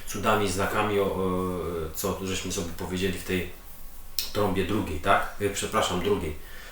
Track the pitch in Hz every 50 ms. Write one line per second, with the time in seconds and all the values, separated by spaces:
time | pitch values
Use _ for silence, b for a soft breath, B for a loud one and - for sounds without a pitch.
0 | B - - 101 95 113 107 104 104 95 90 98 95 92 - 107 104 107 104 101
1 | 98 92 87 92 95 92 92 92 92 92 90 87 82 85 87 82 80 78 - -
2 | - 95 92 - 95 95 95 - - 92 87 101 87 82 - - 95 85 92 90
3 | 95 98 90 85 - - 92 92 85 82 - - - - - - - - - -
4 | - - - - - - - 104 104 95 92 98 90 85 101 107 92 90 85 -
5 | - 113 120 - - - - - 101 98 - - 107 - 110 113 - - 92 90
6 | - 101 101 90 87 78 78 B B B B B B B